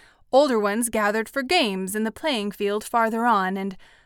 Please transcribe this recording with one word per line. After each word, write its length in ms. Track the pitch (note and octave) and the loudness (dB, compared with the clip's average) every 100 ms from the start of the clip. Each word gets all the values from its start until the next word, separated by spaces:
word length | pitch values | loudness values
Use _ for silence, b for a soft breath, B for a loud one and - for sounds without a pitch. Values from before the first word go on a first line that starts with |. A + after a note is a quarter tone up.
| B B _ | B B _
Older 280 | C4 D4 A3 | 4 4 2
ones 300 | G3+ G#3+ A#3+ | 0 0 -2
gathered 400 | A3 G#3 G#3+ A3 | 0 0 0 -4
for 120 | C#4 | -6
games 540 | C4 F4 A#3 F#3 F#3+ G#3+ | 0 2 2 -2 -4 -2
in 80 | |
the 80 | A3 | -4
playing 400 | - D#4+ A#3 G3+ | -4 -4 -2 -4
field 320 | - G3+ G#3 | -4 -2 -2
farther 420 | - A#3 A3+ A3+ A#3+ | -2 0 0 0 2
on, 320 | G#3 F#3 F#3+ | 2 0 -2
and 200 | G3 F#3+ b b | -6 -8 b b